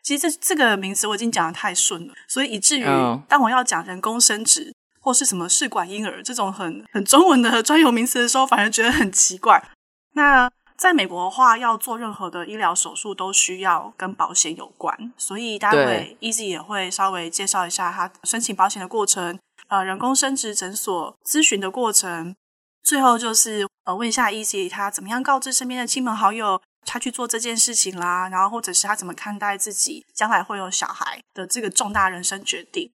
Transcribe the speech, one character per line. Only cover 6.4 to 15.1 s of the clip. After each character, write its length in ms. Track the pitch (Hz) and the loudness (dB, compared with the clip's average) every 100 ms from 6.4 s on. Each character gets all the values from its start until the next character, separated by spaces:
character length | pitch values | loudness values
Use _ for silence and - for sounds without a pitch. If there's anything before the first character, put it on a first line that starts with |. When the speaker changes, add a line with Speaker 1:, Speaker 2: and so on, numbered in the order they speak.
| 196 | -4
Speaker 1:
很， 320 | 196 175 190 214 | -4 -8 -8 -8
很 120 | 214 202 | -6 6
中 200 | 269 370 | 8 8
文 160 | 269 | 6
的 220 | 233 233 | 4 2
专 160 | 226 311 | 4 4
有 100 | 302 | 6
名 160 | 233 247 | 4 0
词 160 | 254 | 0
的 60 | 240 | 2
时 100 | 262 | 2
候， 80 | 262 | 2
反 140 | 226 | 2
而 100 | 208 | 2
觉 140 | 226 | 2
得 80 | 226 | 2
很 180 | 294 202 | 2 0
奇 280 | - - 185 | 2 2 2
怪。 260 | 226 165 - _ _ _ _ | 4 4 4 _ _ _ _
那 380 | 294 285 269 247 _ _ - | 2 6 6 4 _ _ 0
在 160 | 370 | 2
美 140 | 320 185 | 4 0
国 160 | 175 | -2
的 60 | 180 | -4
话， 280 | 254 254 226 | 4 4 6
要 200 | 247 220 | 2 0
做 200 | 254 226 | -4 -6
任 160 | 226 | -8
何 160 | 202 185 | -8 -8
的 160 | 175 170 | -8 -8
医 120 | 214 | -2
疗 180 | 185 175 | 0 0
手 180 | 165 | -4
术 220 | 160 214 190 | -6 -10 -6
都 160 | 190 | -2
需 300 | 190 - 185 | 0 0 0
要 320 | 190 165 - - | 0 0 -2 -10
跟 180 | 185 | -10
保 200 | - 165 | -4 -2
险 200 | 170 156 170 | 0 -2 -4
有 100 | - _ | -14 _
关， 160 | 175 - 233 | -6 -6 -12